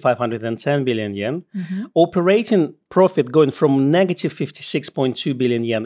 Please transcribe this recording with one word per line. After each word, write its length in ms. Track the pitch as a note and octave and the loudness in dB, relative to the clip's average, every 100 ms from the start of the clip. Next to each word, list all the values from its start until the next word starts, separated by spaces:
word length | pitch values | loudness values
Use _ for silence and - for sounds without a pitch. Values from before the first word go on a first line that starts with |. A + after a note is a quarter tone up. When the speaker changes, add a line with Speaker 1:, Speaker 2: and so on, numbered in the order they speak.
| C3+ | 0
Speaker 1:
five 100 | A#2+ | 0
hundred 260 | A#2 A2+ | -2 -4
and 140 | A2+ A2+ D3 | -6 -4 -2
ten 160 | C#3+ | -2
billion 300 | B2+ A2+ G#2 G2+ | 0 -2 -4 -4
yen. 140 | G#2+ E3 - G3 | -4 -6 -8 -10
Speaker 2:
Mm-hmm. 300 | E3+ F#3 B3+ | -8 -8 -2
Speaker 1:
Operating 800 | E3+ E3+ F3+ F3 G#3+ A3+ G3+ D3 - _ | 2 2 2 2 2 2 2 2 -4 _
profit 420 | F#3 F#3 F3 B2 | 2 2 2 2
going 200 | D#3 C#3 | 2 2
from 400 | - D3+ C3+ C#3 | 2 2 4 2
negative 420 | E3+ F#3+ E3+ E3 | 2 2 -2 -6
fifty-six 560 | - C#3 - - D3+ - | -6 -8 -8 -6 -6 -4
point 260 | - C3 - | -2 -2 -2
two 100 | C3+ | -4
billion 300 | B2+ B2 A#2+ | 0 0 0
yen 200 | A#2 A2+ | 0 -2